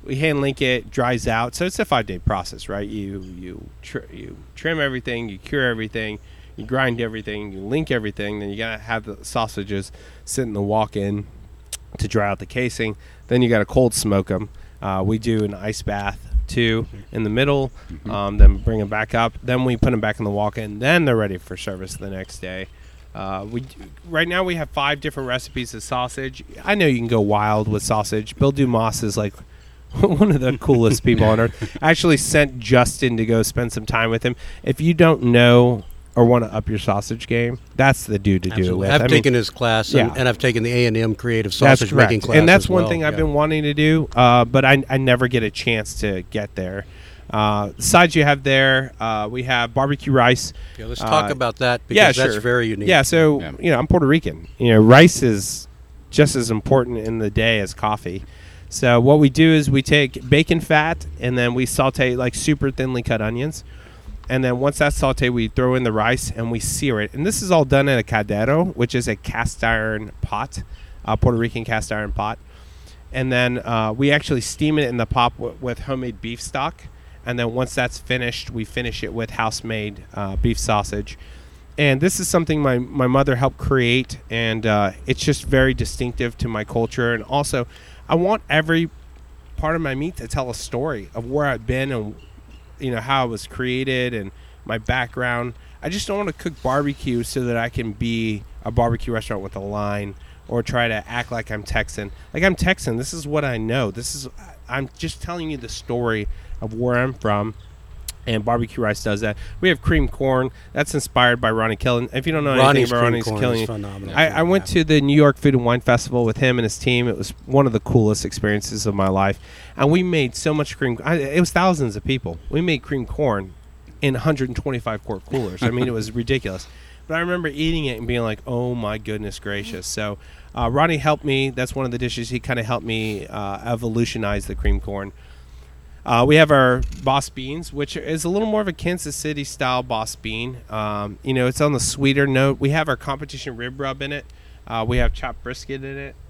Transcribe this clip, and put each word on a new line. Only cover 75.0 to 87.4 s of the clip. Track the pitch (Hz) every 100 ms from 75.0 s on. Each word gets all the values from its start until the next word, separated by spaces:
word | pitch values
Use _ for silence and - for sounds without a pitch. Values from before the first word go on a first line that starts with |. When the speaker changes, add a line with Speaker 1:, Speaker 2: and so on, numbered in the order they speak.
| 110
Speaker 1:
pot | 127 120 -
w-, | 120 160
with | 127 120
homemade | - 131 127 104
beef | 113 120
stock. | - 131 147 - - - - - 120
And | 120
then | 117
once | 120 127
that's | - 123 -
finished, | - 127 120 - -
we | 117 110
finish | - 120 -
it | 107
with | 110 113
house-made, | - 113 - 113 110 104 101 -
uh, | - 101 95
beef | 117 113
sausage. | - 107 101 104 104 - - - - - - -
And | 143 131
this | 175 -
is | 180
something | 180 165 151
my, | 143 123
my | 123 143 127
mother | 135 135 127
helped | 135 -
create, | - 135 120 123 127 - -
and, | 113 113 110 110
uh, | 104 101 - -
it's | 127
just | - 139 -
very | 135 131
distinctive | 127 - - 123 - 120 -
to | 120
my | 110
culture. | 107 117 113 - 120
And | 113
also, | 104 139